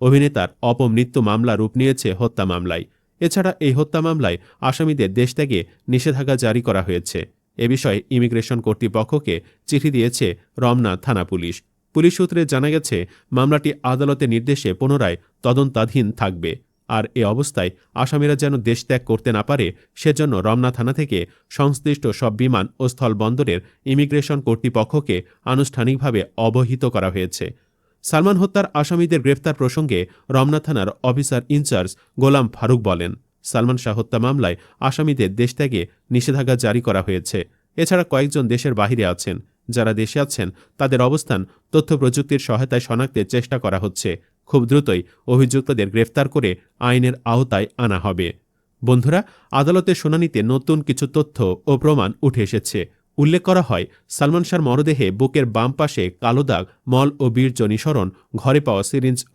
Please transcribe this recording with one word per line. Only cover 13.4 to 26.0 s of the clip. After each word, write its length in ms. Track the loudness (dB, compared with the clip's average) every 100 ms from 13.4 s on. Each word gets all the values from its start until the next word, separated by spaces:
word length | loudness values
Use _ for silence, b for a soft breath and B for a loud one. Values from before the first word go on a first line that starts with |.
| 2 2 0 -4
আদালতের 500 | -2 0 0 0 0
নির্দেশে 360 | 0 0 -2 -2
পুনরায় 420 | -2 0 2 0 -2 b b
তদন্তাধীন 640 | 0 2 2 0 0 0 0
থাকবে। 400 | 0 -4 -2 -6 -6 _ _ -6
আর 160 | -4 -2
এ 80 | -2
অবস্থায় 460 | 0 0 -2 -2 -4 -6 b
আসামিরা 400 | -6 -2 0 0
যেন 200 | 0 0 -2
দেশ 200 | 0 -2
ত্যাগ 180 | -2 -4
করতে 260 | -2 -2 0
না 100 | -2
পারে, 240 | 0 -2 -2 -6 b
সেজন্য 400 | -4 0 2 0 0
রমনা 340 | 2 2 0
থানা 220 | 0 -2
থেকে 260 | -2 -2 -2 -4 b b
সংশ্লিষ্ট 540 | -2 0 0 -2 -2 -2
সব 240 | -2 -2 0
বিমান 300 | 0 0 -2 -4
ও 60 | -4
স্থলবন্দরের 720 | -2 -2 0 0 0 -2 -2 -6 b
ইমিগ্রেশন 540 | -2 0 2 0 -2 -2
কর্তৃপক্ষকে 760 | -2 0 0 0 0 -2 -2 -2 -4 b
আনুষ্ঠানিকভাবে 760 | -2 0 0 0 -2 0